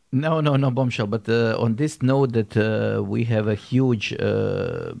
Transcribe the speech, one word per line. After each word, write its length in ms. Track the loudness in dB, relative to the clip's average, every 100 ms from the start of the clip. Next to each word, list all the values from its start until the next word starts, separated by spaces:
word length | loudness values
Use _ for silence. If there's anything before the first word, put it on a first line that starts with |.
| -4
No, 280 | -2 0 0
no, 140 | 2 2
no 160 | 2
bombshell. 360 | 0 -2 -2 -2
But, 200 | -2 0
uh, 280 | 2 2 2
on 160 | 0 0
this 260 | -2 0
note 320 | 2 2 2
that, 220 | 0 0 0
uh, 460 | 2 0 0 -2
we 220 | -2 -2 0
have 220 | 0 0
a 80 | -2
huge, 580 | 0 0 2 0 -2
uh, 800 | -2 0 0 0 -2 -4 -6 -8 -12